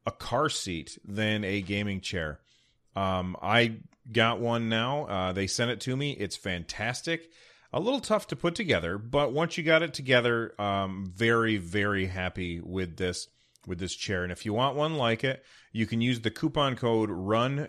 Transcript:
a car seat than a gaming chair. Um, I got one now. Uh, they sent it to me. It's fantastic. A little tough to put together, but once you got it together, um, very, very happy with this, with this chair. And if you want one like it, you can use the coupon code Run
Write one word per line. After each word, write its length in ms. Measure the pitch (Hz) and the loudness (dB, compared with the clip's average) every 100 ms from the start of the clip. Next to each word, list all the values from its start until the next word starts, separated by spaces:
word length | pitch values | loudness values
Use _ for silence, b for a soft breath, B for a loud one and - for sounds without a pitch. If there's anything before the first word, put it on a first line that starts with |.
| - | -8
a 40 | |
car 360 | - - 120 151 | -6 -2 0 0
seat 500 | - 98 82 - - | 0 -4 -6 -8 -16
than 380 | - 101 107 107 | -8 -2 0 0
a 180 | 98 101 | 0 0
gaming 400 | 92 101 104 95 | 0 -2 -2 -4
chair. 380 | - 92 78 71 b b b b _ | -4 -4 -4 -8 b b b b _
Um, 420 | 98 95 92 90 90 | -2 0 0 -2 -4
I 360 | 92 117 117 113 - _ 120 | 2 4 4 0 -14 _ -2
got 260 | 113 113 107 | 4 4 2
one 300 | 117 117 113 | 0 0 2
now. 380 | 113 120 147 147 | 0 0 -2 -2
Uh, 260 | 95 92 | 0 0
they 160 | 92 95 | 0 -2
sent 240 | - 120 | 0 0
it 80 | 110 | 0
to 160 | 131 131 | -4 -2
me. 160 | 143 | -2
It's 240 | - 101 - | -2 -6 -4
fantastic. 920 | 98 87 85 - 110 131 - 165 - B B B B | -4 -4 -6 -4 -4 -4 -4 -4 -6 B B B B
A 80 | 143 | -2
little 180 | 214 269 | 0 0
tough 300 | - 214 - | 0 0 0
to 80 | 139 | -2
put 180 | 180 | 0
together, 440 | 170 185 95 82 101 | 0 2 2 2 -4
but 340 | 117 143 139 | 0 2 2
once 260 | 139 165 - | 2 0 0
you 60 | |
got 180 | 160 160 | 4 4
it 100 | 165 | 4
together, 600 | - 131 123 120 117 113 - | -4 4 6 6 2 0 -2
um, 520 | 104 98 95 95 95 | 0 2 0 -4 -8
very, 440 | 92 117 117 113 104 | 0 4 4 4 0
very 500 | 85 104 104 98 92 | 0 0 0 0 -2
happy 540 | 92 92 92 87 85 | -2 -4 -4 -6 -6
with 360 | 85 92 90 76 | -6 -4 -4 -2
this, 300 | 90 87 - b b b - | -2 -2 -10 b b b -10
with 140 | 87 | -6
this 160 | 92 - | -6 -6
chair. 260 | - 92 | -4 -2
And 80 | 90 | -2
if 160 | 90 107 | -4 -2
you 80 | |
want 220 | 107 135 139 | 0 0 0
one 180 | 156 | 0
like 300 | 156 117 113 | 2 0 2
it, 200 | 131 131 B B B | 0 -4 B B B
you 140 | 113 110 | -4 0
can 140 | 117 | 2
use 200 | 120 117 | 2 2
the 100 | 110 | -2
coupon 460 | - 156 151 139 120 | -2 -2 2 0 2
code 340 | 120 113 104 | 2 2 2
Run 580 | 90 95 110 127 139 | -2 0 2 2 -2